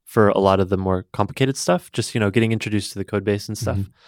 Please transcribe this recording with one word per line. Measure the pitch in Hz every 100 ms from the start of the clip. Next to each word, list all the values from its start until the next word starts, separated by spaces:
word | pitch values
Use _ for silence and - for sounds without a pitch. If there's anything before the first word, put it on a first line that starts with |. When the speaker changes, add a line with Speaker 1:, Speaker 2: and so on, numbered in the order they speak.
Speaker 1:
for | _ 117 104
a | 98
lot | 98 95
of | 92
the | 95
more | 95 92 -
complicated | - 104 - 135 135
stuff, | - 175 -
just, | - -
you | 120
know, | 104
getting | 113 113
introduced | 110 107 104 -
to | 98
the |
code | 95 104
base | 98 101 -
and | 107
stuff. | 107 101
Speaker 2:
Mm-hmm. | 98 _